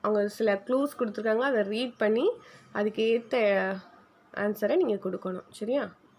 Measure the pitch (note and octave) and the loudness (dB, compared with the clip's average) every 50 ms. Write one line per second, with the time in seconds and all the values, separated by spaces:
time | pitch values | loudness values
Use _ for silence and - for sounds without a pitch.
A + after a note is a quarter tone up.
0 | - G#3 G#3+ G#3 G3+ G#3 G#3 - A3+ G#3+ G3+ G3 G3+ - B3+ C4+ C#4 C#4+ - - | 0 0 2 2 0 0 -2 0 0 0 0 0 0 0 0 2 2 0 0 -4
1 | B3 A3 G3+ - G#3 A3+ A3 A3+ B3+ C#4 C4+ A3 G3+ G3 G#3+ A3+ B3+ B3 A#3 - | -4 -4 -4 -4 0 0 2 2 2 2 2 2 0 0 -2 -4 -4 -4 -2 0
2 | A3+ G#3 G#3+ A3+ D4 G#4+ B4 - - - - - - - - G#3+ G#3 G#3+ G#3 - | 0 2 2 4 2 2 0 -2 -10 -20 -20 -20 -20 -8 -4 -2 -2 -2 0 0
3 | A3 A3 A3+ A#3+ A3+ - - B3 A3 G3+ G3+ F#3+ F#3+ F#3+ G3 F#3+ - - - - | 0 2 2 0 0 -2 0 2 4 4 4 2 2 0 -4 -6 -8 -16 -20 -20
4 | - _ _ _ _ _ - - G3+ G#3 G#3 G3+ G#3 G#3 C4 F4+ F4+ B3 G#3 G3 | -20 _ _ _ _ _ -6 -4 -2 -2 -2 0 0 2 2 4 2 2 0 -2
5 | - F#3 F#3 G3 - F#3+ F3+ F3+ - - - - G#3+ G#3+ B3+ C#4+ A3+ F#3 - _ | -2 -6 -6 -4 -6 -6 -8 -8 -12 -14 -12 -10 -4 -2 -2 -2 -2 -4 -10 _
6 | - - _ | -20 -20 _